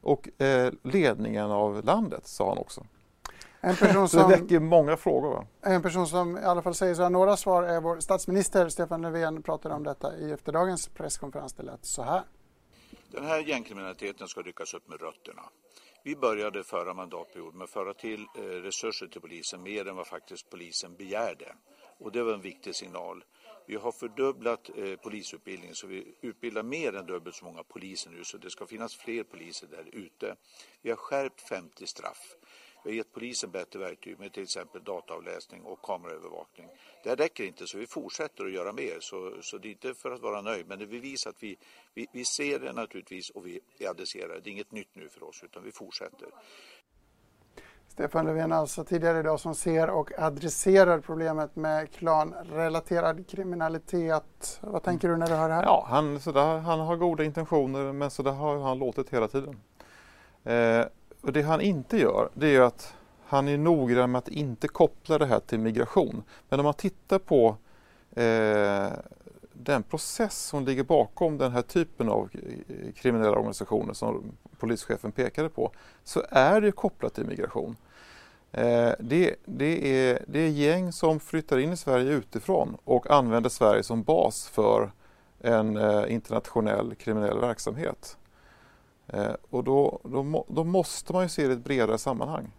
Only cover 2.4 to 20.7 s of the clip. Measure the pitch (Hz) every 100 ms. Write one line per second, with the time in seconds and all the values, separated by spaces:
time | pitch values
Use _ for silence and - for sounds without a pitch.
2.4 | 98 - - - - _ _ _ - -
3.4 | - - 180 180 208 196 185 165 185 185
4.4 | 180 170 160 170 147 156 - 139 143 127
5.4 | 107 _ - 185 175 170 170 180 175 180
6.4 | - 175 175 170 190 170 175 180 190 202
7.4 | - 180 175 170 165 170 - 190 - 185
8.4 | - 202 170 151 170 170 165 160 160 160
9.4 | 156 156 160 151 147 139 143 160 151 151
10.4 | - 151 185 175 - - 156 - 143 143
11.4 | 139 - 139 131 - - 123 175 - _
12.4 | _ _ _ _ _ - _ - 143 160
13.4 | 151 135 113 101 95 92 101 98 92 -
14.4 | 87 - 82 85 _ 78 80 78 - 90
15.4 | - _ _ - _ _ - 147 131 107
16.4 | 107 101 92 113 90 92 92 87 85 92
17.4 | 82 82 92 107 95 101 113 107 107 -
18.4 | 98 90 92 92 117 107 92 - 85 85
19.4 | 76 95 90 104 95 95 82 85 _ 90
20.4 | - 92 85